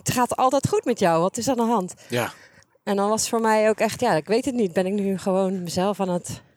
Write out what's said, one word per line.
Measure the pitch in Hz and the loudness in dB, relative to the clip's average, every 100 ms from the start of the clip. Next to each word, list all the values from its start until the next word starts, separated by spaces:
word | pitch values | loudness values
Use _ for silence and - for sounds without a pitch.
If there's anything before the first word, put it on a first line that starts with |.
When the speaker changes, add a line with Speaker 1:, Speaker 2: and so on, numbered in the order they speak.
Speaker 1:
Het | - | -2
gaat | 247 - - | -2 0 2
altijd | 254 277 - | 2 2 0
goed | 415 294 | 0 0
met | 226 | 0
jou. | 180 165 | 2 4
Wat | 185 240 | 0 -2
is | 226 | -2
aan | 240 | 0
de | |
hand?" | 226 233 180 - - | 2 0 -2 -10 -4
Speaker 2:
Ja. | 120 107 - - - _ _ | -2 -2 -6 -20 -20 _ _
Speaker 1:
En | - 202 | -4 0
dan | 202 | 0
was | 220 - | 0 -2
voor | 233 | 0
mij | 226 214 214 | 2 4 4
ook | 214 | 2
echt: | 214 - | -2 0
"Ja, | 240 | 0
ik | 160 147 | 0 2
weet | 226 269 | 0 0
het | 247 | -2
niet. | 196 | 0
Ben | 165 185 | 0 0
ik | |
nu | 208 196 185 | -2 -2 -2
gewoon | 196 190 190 190 | 0 0 0 -2
mezelf | 175 180 190 196 | -4 -2 0 0
aan | 190 | -2
het | 175 - - _ | -2 -4 -14 _